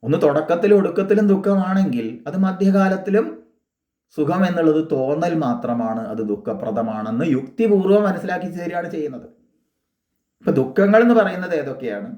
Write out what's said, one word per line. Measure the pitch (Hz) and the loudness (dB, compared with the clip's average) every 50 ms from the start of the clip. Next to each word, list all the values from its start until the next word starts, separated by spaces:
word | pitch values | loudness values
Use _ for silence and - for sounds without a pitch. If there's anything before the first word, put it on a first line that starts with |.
| - | -2
ഒന്ന് | 117 143 180 196 | -2 -2 2 2
തുടക്കത്തിലും | 151 139 - - - 254 254 233 202 208 202 | 2 2 2 0 0 -2 0 4 4 4 4
ഒടുക്കത്തിലും | 190 180 - - 190 196 214 202 214 202 196 | 4 2 0 -2 0 2 2 4 4 4 2
ദുഃഖമാണെങ്കിൽ | 190 - 202 196 196 190 190 190 190 190 190 247 120 113 113 120 - - - | 2 2 2 0 2 0 0 0 0 0 0 0 -4 -4 -6 -8 -10 -12 -8
അത് | 156 190 190 | -2 0 0
മധ്യകാലത്തിലും | 190 185 - 202 196 190 196 190 190 190 - - - 196 190 180 - - - - _ _ _ _ _ _ _ _ _ _ _ _ _ _ - | 0 0 2 2 2 4 4 4 2 2 -2 -2 0 0 0 0 0 -6 -14 -18 _ _ _ _ _ _ _ _ _ _ _ _ _ _ -4
സുഖം | 151 139 175 185 190 | -2 0 2 2 2
എന്നുള്ളത് | 180 175 170 165 160 151 156 156 160 156 | 0 0 2 2 2 4 2 0 0 -2
തോന്നൽ | 135 131 131 147 151 165 175 165 160 147 | -2 0 -2 -2 -2 -2 -2 0 0 0
മാത്രമാണ്, | 127 120 120 - 120 120 117 117 113 110 113 113 107 107 | -2 -2 -4 -4 -4 -4 -2 -2 -4 -4 -6 -6 -8 -6
അത് | 110 110 104 | -6 -4 -4
ദുഃഖപ്രദമാണെന്ന് | 104 101 - - 110 98 101 113 107 104 113 113 107 107 107 110 110 117 151 170 - | -4 -4 -4 -8 -8 -6 -6 -6 -4 -4 -4 -4 -4 -6 -6 -6 -4 -2 0 0 0
യുക്തിപൂർവ്വം | - - - - - 226 226 208 196 190 190 196 208 208 196 | -2 -2 -6 -4 -2 2 2 4 2 4 4 4 4 4 2
മനസ്സിലാക്കി | 180 170 - 185 180 175 185 175 160 | -2 -4 -4 -6 -6 -6 -6 -8 -10
തരികയാണ് | 175 175 165 175 175 170 165 - | -8 -8 -6 -6 -6 -6 -6 -6
ചെയ്യുന്നത്. | 170 151 147 131 120 - - _ _ _ _ _ _ _ _ _ _ _ _ _ _ _ _ _ _ _ _ _ _ | -6 -6 -6 -8 -10 -16 -18 _ _ _ _ _ _ _ _ _ _ _ _ _ _ _ _ _ _ _ _ _ _
ഇപ്പൊ | _ - 156 139 | _ -2 0 0
ദുഃഖങ്ങൾ | 131 127 - - 196 202 202 220 233 | 0 0 2 2 2 4 6 4 6
എന്ന് | 240 240 226 | 6 4 4
പറയുന്നത് | 208 190 180 180 185 180 175 151 | 2 2 -2 -6 -6 -4 -4 -4
ഏതൊക്കെയാണ്? | 139 135 131 - 135 117 104 101 101 117 123 | -4 -4 -8 -8 -8 -8 -8 -8 -10 -12 -14